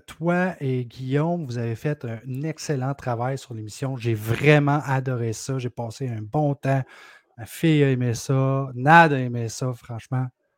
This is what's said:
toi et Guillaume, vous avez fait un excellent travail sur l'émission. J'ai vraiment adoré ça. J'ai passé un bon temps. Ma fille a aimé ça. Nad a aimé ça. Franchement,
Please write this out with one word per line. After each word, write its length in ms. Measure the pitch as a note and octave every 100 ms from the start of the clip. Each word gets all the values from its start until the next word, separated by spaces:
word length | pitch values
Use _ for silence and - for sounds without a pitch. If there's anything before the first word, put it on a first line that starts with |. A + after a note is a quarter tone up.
| -
toi 480 | - E3+ F3 F#3 E3
et 240 | C3+ B2+
Guillaume, 600 | A#2+ B2 C3 C#3 E3 F3
vous 140 | C3+ A#2+
avez 160 | A#2
fait 300 | A2+ D3+ D3
un 380 | A#2 A2+ C3 C3
excellent 520 | D#3 - - C#3 B2+
travail 420 | C#3 B2+ A#2 B2 C3+
sur 160 | -
l'émission. 440 | A2+ G#2+ - C3+ C3
J'ai 180 | A#2
vraiment 640 | A2 G#2+ A2+ C#3+ D3+ C#3+ D3
adoré 480 | C#3 C3+ C3 B2 A#2
ça. 260 | A2 - C3
J'ai 120 | A#2+
passé 380 | - A#2 - C3
un 140 | A2
bon 320 | G#2+ D3+ D3
temps. 300 | C#3 C3+ C3+ B2+ - - - _ -
Ma 100 | G#2
fille 360 | - E3 D3+
a 80 | C#3
aimé 240 | B2 A#2+
ça. 540 | A2 - C3+ C3+ C3+ C3+
Nad 380 | B2 C3+ E3+ E3
a 60 | C3+
aimé 300 | B2+ A#2+ A2+
ça. 240 | - B2+
Franchement, 560 | A#2+ - A2+ - B2+ B2+ - _